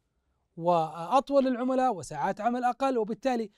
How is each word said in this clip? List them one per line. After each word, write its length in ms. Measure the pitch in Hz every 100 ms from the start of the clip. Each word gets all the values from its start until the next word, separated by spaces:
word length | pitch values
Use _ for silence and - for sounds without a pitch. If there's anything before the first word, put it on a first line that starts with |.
| _ _ _ _ _ -
وأطول 880 | 165 170 160 160 170 262 269 277 262
للعملاء 500 | 240 254 262 254 190
وساعات 460 | 127 151 175 196
عمل 220 | 214 247
أقل، 340 | 247 240 269 247
وبالتالي 520 | 214 226 262 247 214